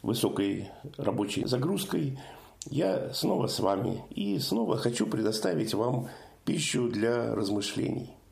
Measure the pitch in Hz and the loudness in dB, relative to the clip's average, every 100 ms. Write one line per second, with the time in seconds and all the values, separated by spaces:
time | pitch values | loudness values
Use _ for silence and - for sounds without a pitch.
0 | 110 110 101 - 101 98 98 - - - | 0 2 2 2 0 0 -6 -12 -16 -4
1 | - - 104 - - 123 147 196 - 170 | -2 0 0 0 0 0 2 0 0 0
2 | 143 135 - - - - - 139 190 185 | -2 -4 -12 -18 -20 -16 -6 0 2 0
3 | - - - - - - 98 98 110 92 | -2 -2 2 2 2 2 2 2 0 -2
4 | - - 101 101 - 208 214 - 120 117 | -6 -2 0 0 2 2 2 2 2 2
5 | 107 107 110 107 95 85 110 98 120 131 | 0 2 0 0 0 0 0 2 2 0
6 | 127 - - - - - - 123 120 107 | -4 -10 -20 -6 -2 0 0 2 0 2
7 | 113 120 117 107 98 104 101 - - - | 2 2 2 0 0 0 -2 -2 0 -2
8 | - - - | -4 -14 -20